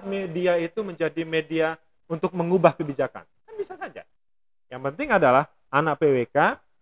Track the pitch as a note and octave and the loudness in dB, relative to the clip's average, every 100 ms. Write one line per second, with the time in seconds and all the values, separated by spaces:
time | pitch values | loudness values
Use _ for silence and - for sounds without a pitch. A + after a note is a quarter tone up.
0 | G3 G3 F#3+ E3 F3+ F3 E3 - G3+ E3+ | -2 -6 -6 -2 0 0 -2 -6 -10 -4
1 | D#3+ D#3 E3 D#3+ D3+ D#3+ D#3+ D#3+ _ _ | -4 -4 -4 -4 -2 -2 -2 -4 _ _
2 | _ E3 F3+ F3+ E3+ F3+ E3 D3+ D#3 C3+ | _ -6 -4 -2 0 4 4 2 -4 -4
3 | C3 G2+ E2+ _ _ A4 G4 F4+ D#4+ D3+ | -6 -6 -20 _ _ -12 -12 -12 -14 -14
4 | - _ _ _ _ _ _ B2+ C3+ D3+ | -20 _ _ _ _ _ _ -8 -8 -6
5 | D4 G#3+ D3 B2+ D3 _ _ C3+ D#3+ C#3+ | 0 4 6 4 2 _ _ 0 0 2
6 | D#3 C3 A#2+ C#3 F3+ C#4 _ _ | 2 2 0 2 2 0 _ _